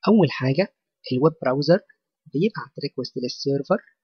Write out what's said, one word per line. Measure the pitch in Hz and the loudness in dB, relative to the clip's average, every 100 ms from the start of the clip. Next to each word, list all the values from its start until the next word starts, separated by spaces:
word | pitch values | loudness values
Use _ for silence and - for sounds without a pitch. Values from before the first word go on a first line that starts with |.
| - | 4
أول | 214 156 | 4 4
حاجة | - 131 131 196 _ _ _ - | 0 -2 0 -2 _ _ _ -6
الويب | 127 151 160 | 0 0 0
براوزر | - 131 143 185 _ _ _ _ _ | -4 -2 2 2 _ _ _ _ _
بيبعت | - 202 - - - | -2 -2 -2 -14 -12
request | 143 - 127 - | -10 -8 -8 -6
للسيرفر | 123 - 139 139 139 202 _ _ | -8 -6 -4 -2 0 -4 _ _